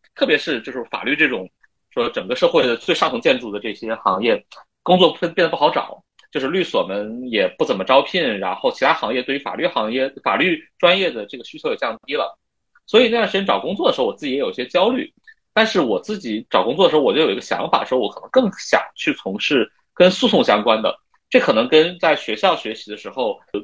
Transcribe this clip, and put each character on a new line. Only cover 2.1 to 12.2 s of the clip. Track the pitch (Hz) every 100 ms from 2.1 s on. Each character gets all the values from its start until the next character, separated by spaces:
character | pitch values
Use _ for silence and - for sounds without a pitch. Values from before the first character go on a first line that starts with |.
整 | - 90
个 | 127
社 | 170
会 | 165 131
的 | 117
最 | -
上 | 165 165
层 | 120
建 | 156 127
筑 | 117
的 | 101
这 | 110
些 | 101 113 110
行 | 101 95
业， | 117 101 - - - _
工 | - 180
作 | 170
变， | - 165
变 | 165
得 | 165
不 | -
好 | 151
找， | - - - _ _ _
就 | 147
是 | 135
律 | 185
所 | 165 110
们 | 90 101 107 117 127
也 | 107 92 -
不 | 160
怎 | 104
么 |
招 | 95 135
聘， | - 185 143 101
然 | 95 98
后 | 127
其 | - 131
他 |
行 | - 107
业 | 123
对 | 127
于 | 139
法 | 139 92
律 | 170
行 | - 107
业， | 123 135 -
法 | 135 113
律 | 175 160 - _
专 | 175 190
业 | 180
的 | 123 104
这 | 127
个 |
需 | 113 151
求 | 151
也 | 107
降 | 127 113 -
低 |
了。 | 143